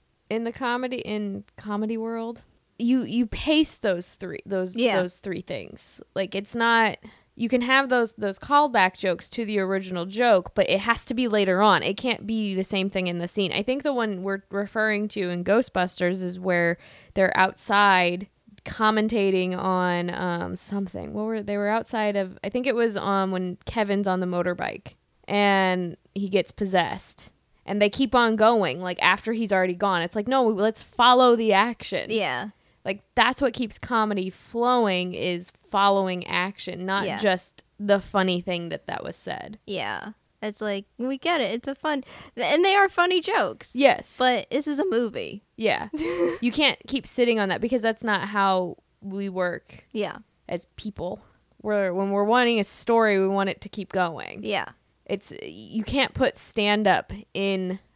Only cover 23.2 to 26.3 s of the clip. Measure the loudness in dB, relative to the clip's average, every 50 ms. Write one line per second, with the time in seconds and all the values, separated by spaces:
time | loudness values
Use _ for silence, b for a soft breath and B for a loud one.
23.2 | 0 0 -2 -2 -4 -4 -6 -8 _ -6 -2 -2 0 0 0 0 0 0 0 0
24.2 | 0 0 -2 -2 -2 -2 -2 -4 -6 -6 -8 -10 -14 -18 -20 _ _ _ _ _
25.2 | _ -2 0 2 2 4 4 4 2 2 0 0 -2 -4 -8 -12 _ _ -8 -6
26.2 | -2 0